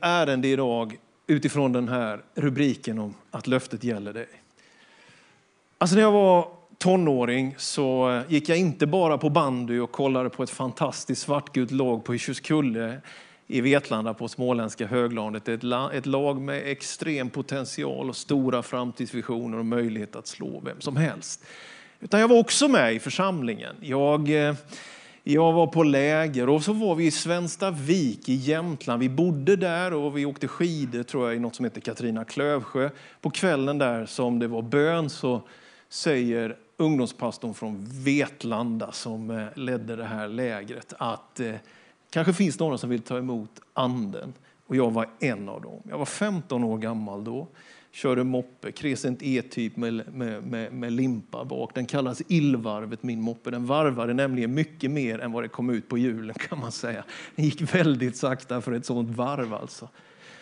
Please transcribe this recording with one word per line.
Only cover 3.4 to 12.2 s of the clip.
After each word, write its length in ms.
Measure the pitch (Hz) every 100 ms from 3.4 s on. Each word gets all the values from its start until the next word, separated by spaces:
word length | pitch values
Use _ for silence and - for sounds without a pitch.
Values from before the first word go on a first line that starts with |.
| 120
löftet 360 | 127 - 110
gäller 300 | 120 110 101
dig. 140 | 107 113 - _ _ _ _ _ - - - _ _ _ _ _ _
Alltså, 180 | 175 190
när 80 |
jag 80 | 220
var 360 | 208 190 180 160 - _ -
tonåring 760 | 180 185 165 131 120 123 131 139
så 640 | - - 135 127 127 123 135
gick 220 | 151 147
jag 80 | 165
inte 300 | 185 - -
bara 300 | 180 170 143
på 120 | 156
bandy 500 | 151 147 127 120 120
och 120 | 120
kollade 380 | - 139 131 127
på 140 | -
ett 60 | 127
fantastiskt 720 | - 131 - 147 - - 131
svartgult 500 | - 143 143 135 123
lag 340 | 135 127 117 107
på 100 |
Yxhuskulle 840 | 120